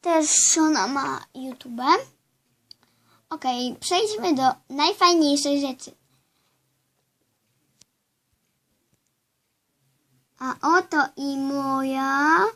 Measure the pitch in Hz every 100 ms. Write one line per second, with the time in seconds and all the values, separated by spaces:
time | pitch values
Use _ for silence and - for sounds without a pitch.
0 | 359 330 302 302 - - 311 294 190 277
1 | 269 269 - - 262 254 254 233 262 370
2 | 523 _ _ _ _ _ _ - _ _
3 | _ _ _ 320 262 247 247 - - 359
4 | 427 427 294 269 262 - _ 269 311 392
5 | 359 339 302 285 285 285 277 254 - -
6 | _ _ _ _ _ _ _ _ _ _
7 | _ _ _ _ _ _ _ _ _ _
8 | _ _ _ _ _ _ _ _ _ _
9 | _ _ _ _ _ _ _ _ _ _
10 | _ _ _ _ 254 - 277 349 359 311
11 | 262 - 277 277 269 277 269 269 269 269
12 | 269 277 294 330 392